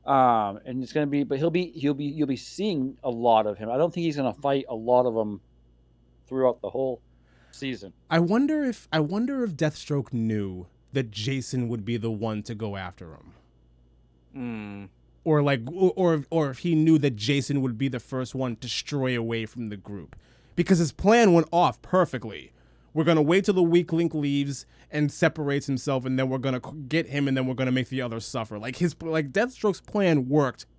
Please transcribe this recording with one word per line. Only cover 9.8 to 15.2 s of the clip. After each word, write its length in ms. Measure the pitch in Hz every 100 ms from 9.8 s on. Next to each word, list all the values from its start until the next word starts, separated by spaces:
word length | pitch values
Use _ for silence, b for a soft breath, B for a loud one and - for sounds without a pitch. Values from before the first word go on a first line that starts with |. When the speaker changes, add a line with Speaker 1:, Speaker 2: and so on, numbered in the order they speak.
| - 147 -
Speaker 2:
knew 540 | 120 110 107 98 90 87 _ _
that 180 | 135 117
Jason 560 | 101 110 135 117 127 120
would 180 | 120 101
be 120 | 117
the 120 | 113
one 320 | 107 110 107
to 120 | 104 107
go 220 | 110 98
after 340 | 92 - 87
him. 200 | 73 73 - _ _ _ _ _ _ _ _ _ 139
Speaker 3:
Mm. 540 | 120 110 104 101 98 _ _ _